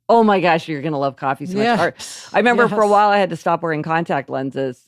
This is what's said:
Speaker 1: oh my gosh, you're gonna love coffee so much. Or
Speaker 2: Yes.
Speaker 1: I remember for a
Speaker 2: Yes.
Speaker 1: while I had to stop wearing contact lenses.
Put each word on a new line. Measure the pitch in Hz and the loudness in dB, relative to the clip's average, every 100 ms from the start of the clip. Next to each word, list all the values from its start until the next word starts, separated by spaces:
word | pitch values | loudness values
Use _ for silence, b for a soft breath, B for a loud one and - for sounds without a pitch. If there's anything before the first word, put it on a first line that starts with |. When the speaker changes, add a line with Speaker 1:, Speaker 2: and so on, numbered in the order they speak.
| - | 2
Speaker 1:
oh | 233 | 4
my | 214 196 | 4 4
gosh, | 175 165 160 | 2 0 -2
you're | 147 | -8
gonna | 156 143 | -6 -4
love | 139 123 | -4 -4
coffee | 135 135 147 | -4 -4 -6
so | 196 | -2
much. | 226 214 | 0 0
Or | 170 - | -2 -4
Speaker 2:
Yes. | - - - | -14 -16 -4
Speaker 1:
I | 196 | 0
remember | 226 233 226 | 2 2 2
for | 214 | 2
a | 208 | 2
Speaker 2:
Yes. | |
Speaker 1:
while | 202 208 | 4 4
I | 202 | 2
had | 190 | 0
to | 165 | -2
stop | 180 170 | -2 -2
wearing | 165 151 | -2 -4
contact | 156 160 165 143 127 | -2 -2 -2 -4 -4
lenses. | 135 135 135 135 123 | -6 -6 -6 -6 -8